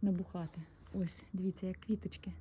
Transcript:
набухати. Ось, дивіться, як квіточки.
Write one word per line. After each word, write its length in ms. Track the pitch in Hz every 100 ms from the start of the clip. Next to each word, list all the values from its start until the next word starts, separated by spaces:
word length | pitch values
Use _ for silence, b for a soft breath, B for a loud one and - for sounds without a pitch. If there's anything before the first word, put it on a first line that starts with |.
набухати. 580 | 202 180 185 180 165 - 160 - -
Ось, 300 | 196 175 - -
дивіться, 340 | 185 185 185 185
як 100 | 190
квіточки. 560 | - 214 185 - - 170